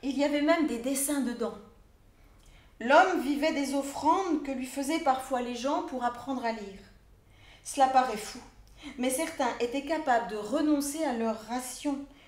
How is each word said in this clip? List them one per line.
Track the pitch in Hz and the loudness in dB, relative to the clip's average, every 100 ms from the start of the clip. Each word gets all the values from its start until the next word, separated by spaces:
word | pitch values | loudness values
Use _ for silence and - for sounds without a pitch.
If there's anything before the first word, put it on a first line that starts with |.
il | 262 254 | -2 0
y | |
avait | 285 294 | 2 2
même | 294 339 302 | 4 4 2
des | 233 | 0
dessins | 240 269 - 285 | -2 -2 0 0
dedans. | 240 233 214 - - - - - - - - - - - - - | -2 -2 -4 -6 -18 -20 -20 -20 -20 -20 -20 -20 -20 -20 -20 -8
L'homme | 226 302 381 339 | 6 8 8 4
vivait | 254 285 311 | 0 0 0
des | 285 277 277 | 0 0 -2
offrandes | 277 - 285 359 381 302 | -2 0 4 4 2 -2
que | 277 | -2
lui | 262 262 | -6 -6
faisaient | - 269 330 | -6 -2 0
parfois | 277 254 - 254 | 2 0 0 -4
les | 240 233 | -2 -4
gens | 254 330 | -2 -2
pour | 349 262 | -2 -4
apprendre | 240 233 - 254 | -4 -4 -6 -4
à | 233 | -2
lire. | 220 196 190 - - - - - - - - - | -4 -8 -14 -20 -20 -20 -20 -20 -20 -20 -18 -12
Cela | - 262 | 2 4
paraît | 262 240 214 | 4 2 -2
fou, | - 247 - - - - 294 262 | -8 -12 -18 -20 -20 -18 -16 -4
mais | 247 | -2
certains | 262 320 - 254 226 | 0 -4 -2 -2 0
étaient | 240 277 277 | -2 -4 -2
capables | 320 302 233 196 | -2 2 2 2
de | 214 | -6
renoncer | 208 302 302 294 277 311 | -4 0 2 2 0 -2
à | 302 | -2
leur | 233 226 220 - | 0 0 -2 -4
ration | 247 254 - 294 277 285 - | -6 -6 -6 -4 -4 -8 -18